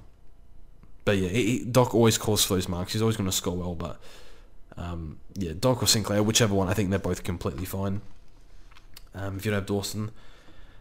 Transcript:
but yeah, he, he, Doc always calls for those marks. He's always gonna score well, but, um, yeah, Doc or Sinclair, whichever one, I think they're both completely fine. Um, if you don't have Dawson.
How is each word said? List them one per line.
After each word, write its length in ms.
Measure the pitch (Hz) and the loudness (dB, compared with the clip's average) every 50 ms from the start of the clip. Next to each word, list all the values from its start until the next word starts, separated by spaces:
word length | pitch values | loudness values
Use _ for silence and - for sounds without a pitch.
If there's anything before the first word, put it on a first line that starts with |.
| - - - - - - - - - - - - - - - - - - - - - | -14 -16 -18 -18 -16 -16 -16 -16 -18 -18 -16 -16 -16 -16 -18 -18 -18 -16 -16 -4 0
but 140 | - 104 98 | 2 2 2
yeah, 100 | 92 90 | 2 2
he, 300 | 87 123 110 104 127 - | 2 2 2 2 2 0
he, 60 | - | 0
Doc 280 | 113 120 127 123 117 - | 2 4 4 4 6 6
always 220 | 117 117 113 110 | 6 8 8 6
calls 260 | - - - 107 95 - | 4 2 2 2 2 2
for 120 | - 101 | 2 2
those 160 | 92 90 - | 2 0 0
marks. 240 | 90 87 92 92 - | -2 -4 -4 -2 0
He's 80 | 110 110 | 2 2
always 160 | 113 107 - | 2 2 2
gonna 120 | 101 95 | 0 0
score 240 | 92 - - 95 90 | 0 0 0 -2 -2
well, 200 | 90 87 90 87 | -2 -2 -4 -4
but, 260 | 85 87 80 - - - - - - - - - - - - - - - - - - | -4 -6 -6 -8 -8 -12 -14 -12 -12 -12 -12 -12 -14 -16 -16 -16 -16 -16 -14 -12 -10
um, 400 | 87 85 87 82 82 78 - - - - - | -8 -8 -6 -6 -8 -8 -10 -12 -12 -10 -8
yeah, 180 | 98 95 82 78 92 | -6 -4 -4 -2 2
Doc 220 | 107 131 123 117 110 | 2 2 4 4 4
or 40 | |
Sinclair, 360 | 101 - 113 98 - 101 104 107 | 4 4 4 4 4 4 4 4
whichever 320 | 104 110 - 120 104 101 | 6 6 6 6 6 6
one, 140 | 98 95 87 | 4 4 4
I 40 | 95 | 2
think 160 | 107 104 90 | 2 2 2
they're 100 | 101 95 | 2 2
both 240 | - - 90 - - | 2 0 -2 -2 -2
completely 440 | - 90 85 - 101 - 71 95 | -2 -4 -2 -2 -4 -4 -4 -6
fine. 340 | - - 95 98 98 95 101 - - - - - - - - - - - - - - - - - - - - - - - | -6 -4 -4 -2 -2 -2 -2 -4 -6 -10 -10 -12 -14 -16 -16 -18 -16 -16 -16 -16 -16 -18 -18 -16 -16 -16 -14 -16 -14 -10
Um, 220 | 95 98 98 98 | -8 -8 -6 -6
if 80 | 95 90 | -4 -2
you 60 | 110 | 0
don't 100 | 104 101 | 0 0
have 60 | 95 | 0
Dawson. 440 | - 101 101 98 - - 107 107 107 - - - - - - - - - - - - - - | 0 0 -2 -2 -2 -4 -4 -6 -6 -8 -10 -12 -14 -14 -16 -16 -16 -14 -14 -14 -14 -16 -18